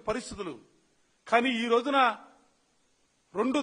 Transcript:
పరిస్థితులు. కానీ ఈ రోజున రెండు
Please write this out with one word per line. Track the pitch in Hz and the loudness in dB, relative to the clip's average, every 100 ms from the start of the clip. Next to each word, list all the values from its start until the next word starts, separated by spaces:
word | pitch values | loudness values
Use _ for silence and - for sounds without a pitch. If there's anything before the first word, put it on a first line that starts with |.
| 214 | -6
పరిస్థితులు. | 226 - 202 190 123 _ _ _ _ _ _ - | -6 -6 -10 -10 -10 _ _ _ _ _ _ 0
కానీ | 233 254 233 | 2 2 -2
ఈ | 233 | 2
రోజున | 233 254 277 247 208 - _ _ _ _ _ _ _ _ _ _ 180 | 2 2 2 2 0 -12 _ _ _ _ _ _ _ _ _ _ -4
రెండు | 240 285 | 0 0